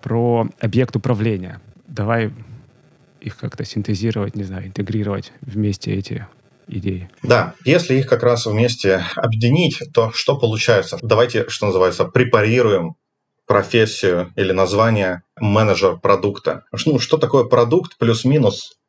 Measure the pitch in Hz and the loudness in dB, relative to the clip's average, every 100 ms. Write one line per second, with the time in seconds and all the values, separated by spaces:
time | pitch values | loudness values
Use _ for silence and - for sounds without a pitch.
0 | - 113 120 117 113 - 113 104 101 104 | -4 -2 0 0 -2 -4 -2 0 0 -2
1 | - 110 110 98 90 - - - - 123 | -2 -2 -2 -4 -8 -14 -20 -20 -12 -6
2 | 104 117 107 - - - - _ _ _ | -2 -2 -2 -6 -18 -20 -20 _ _ _
3 | _ _ - - - - 123 110 101 101 | _ _ -16 -10 -10 -10 -8 -6 -4 -2
4 | 113 107 101 - 95 95 95 101 101 110 | -2 -2 -4 -6 -8 -10 -10 -8 -6 -4
5 | 104 98 - - 131 104 104 98 107 98 | -4 -6 -8 -16 -10 -4 -2 -2 -4 -6
6 | - 107 104 _ _ _ - 101 98 92 | -6 -10 -12 _ _ _ -12 -8 -6 -6
7 | 92 _ 123 120 90 - 123 170 170 131 | -10 _ 2 2 2 -4 2 2 2 0
8 | 135 117 123 117 117 104 120 117 98 95 | 2 2 4 2 0 0 0 0 0 0
9 | 85 - 113 110 120 156 170 - - - | -2 -4 -2 0 2 4 2 -2 -2 0
10 | 110 - - 139 117 110 - 104 - 87 | 0 0 -2 0 0 0 2 2 0 -6
11 | 113 110 120 110 - - 104 92 92 90 | 0 2 2 0 -4 -4 -2 2 2 0
12 | 85 - - 110 107 123 113 95 82 - | 0 0 2 2 4 2 4 2 -2 -10
13 | _ _ _ _ - 104 95 117 110 - | _ _ _ _ 0 0 2 2 2 0
14 | 98 87 87 - 95 92 92 101 113 107 | 0 0 -2 -2 0 2 2 2 2 2
15 | 92 90 - - 107 101 107 90 95 87 | 0 -4 -10 -4 0 2 2 2 0 2
16 | 98 98 101 101 - - - 113 160 131 | 2 2 2 -2 -4 -6 -8 -4 0 0
17 | - 160 117 139 117 120 117 170 175 - | 0 0 2 2 2 2 4 0 -2 -2
18 | 117 113 127 147 110 - - - | 0 0 2 2 2 -2 -10 -20